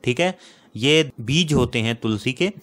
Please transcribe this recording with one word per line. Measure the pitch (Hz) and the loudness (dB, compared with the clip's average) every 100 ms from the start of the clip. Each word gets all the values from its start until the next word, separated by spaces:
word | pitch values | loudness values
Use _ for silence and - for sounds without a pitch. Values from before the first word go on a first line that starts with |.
ठीक | 131 123 | -4 0
है। | 180 185 - - _ | -2 -2 -18 -20 _
ये | 107 135 156 139 - | -2 2 4 2 -6
बीज | 113 156 156 | -2 0 2
होते | 139 120 117 | 2 2 0
हैं | 113 113 | -2 -2
तुलसी | 113 104 131 | -2 -2 -2
के, | 127 185 - | -2 -4 -4